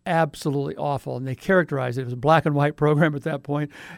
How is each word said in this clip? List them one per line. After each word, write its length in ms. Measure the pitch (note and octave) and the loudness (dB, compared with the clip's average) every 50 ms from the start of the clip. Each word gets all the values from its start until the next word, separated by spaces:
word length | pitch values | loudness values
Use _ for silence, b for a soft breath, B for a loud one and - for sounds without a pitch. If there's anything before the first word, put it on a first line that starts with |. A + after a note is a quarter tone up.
| - | -6
absolutely 680 | - E3+ E3 D#3+ D3 - - - D#3 C#3 C#3+ C#3 D3+ - | -2 2 2 2 0 -2 -6 -4 -2 -2 -2 -2 -4 -4
awful. 420 | - D3 D3 C#3+ C3 - C#3 B2+ | -4 -4 -2 -2 -4 -4 -6 -8
And 120 | B2 C3 C3 | -6 -6 -6
they 80 | C3 | -8
characterized 600 | - - - F#3+ F#3 E3 - D3 C3+ B2+ B2+ A#2+ | -8 0 2 2 2 4 2 -2 -4 -2 -2 -4
it. 40 | C3 | -4
It 60 | B2+ | -6
was 80 | A#2+ B2 | -6 -6
a 20 | |
black 280 | B2 A2+ D3 D#3+ D#3+ - | -2 2 4 4 4 4
and 120 | E3 D3 | 2 2
white 180 | C#3+ D3 D3 D3+ | 2 2 0 0
program 400 | - D3+ D3 D3+ D3 E3+ D#3 D3 | 2 2 4 4 4 4 2 2
at 80 | C#3+ - | -2 -6
that 220 | E3 D3+ C#3 - | -6 -6 -6 -6
point. 260 | - D3 D3 D3 C#3+ B B B B B | -4 -4 -4 -4 -4 B B B B B